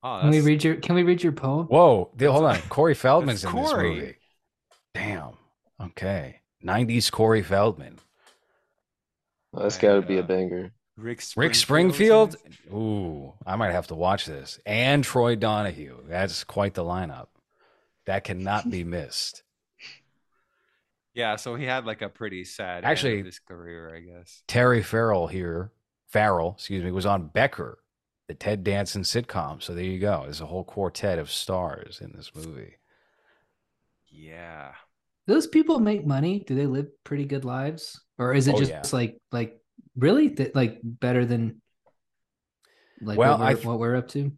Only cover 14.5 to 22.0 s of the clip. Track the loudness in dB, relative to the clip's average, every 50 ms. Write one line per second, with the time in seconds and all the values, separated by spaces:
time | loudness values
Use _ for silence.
14.5 | -18 -14 _ -4 0 2 2 4 4 2 2 0 2 2 2 2 2 0 0 0
15.5 | 0 0 -2 -4 -6 -8 -14 -18 -18 -20 -16 -8 -4 -2 -2 -2 -4 -8 -10 -8
16.5 | -2 -2 -2 0 0 -4 -4 -4 -4 -4 -4 -6 -10 -14 -18 _ _ _ _ _
17.5 | _ _ _ _ _ _ _ _ _ _ _ -4 -4 -4 -4 -6 -8 -6 -4 -2
18.5 | -2 -2 -2 -4 -6 -6 -6 -6 -6 -8 -8 -8 -8 -8 -8 -8 -10 -14 _ _
19.5 | _ _ _ _ _ _ -20 -20 -20 _ _ _ _ _ _ _ _ _ _ _
20.5 | _ _ _ _ _ _ _ _ _ _ _ _ _ -4 -2 -2 -2 -4 -6 -10
21.5 | -8 -8 -4 -4 -4 -4 -4 -6 -8 -8